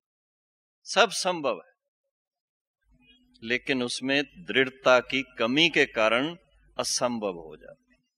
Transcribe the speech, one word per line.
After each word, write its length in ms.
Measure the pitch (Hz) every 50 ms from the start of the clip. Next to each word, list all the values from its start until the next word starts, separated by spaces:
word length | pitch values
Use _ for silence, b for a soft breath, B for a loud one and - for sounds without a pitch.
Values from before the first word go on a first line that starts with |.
| _ _ _ _ _ _ _ _ _ _ _ _ _ _ _ _ _
सब 260 | - - 190 226 202
संभव 520 | 170 - - 185 180 165 143 127 104 82 -
है, 60 | _ _ _ _ _ _ _ _ _ _ _ _ _ _ _ _ _ _ _ _ _ _ _ _ _ _ _ _ _ _ _ _ _ _ - 117
लेकिन 400 | 113 120 123 - - 139 127 123
उसमें 400 | 120 - - 131 131 139 143 143
दृढ़ता 760 | - _ - 170 - 104 127 135 131 - - - 135 127 123
की 240 | 120 - - 131 131 - - -
कमी 300 | 113 113 127 151 165 170
के 160 | - 165 139
कारण 500 | - - 117 110 107 110 120 139 160 170 - _ _ _ _ _ _ _ -
असंभव 540 | 123 - - - 135 123 120 113 104 98 90
हो 240 | 85 80 78 76
जाती 360 | 73 - - - _ _ _ _
है। 60 | _ _ _ _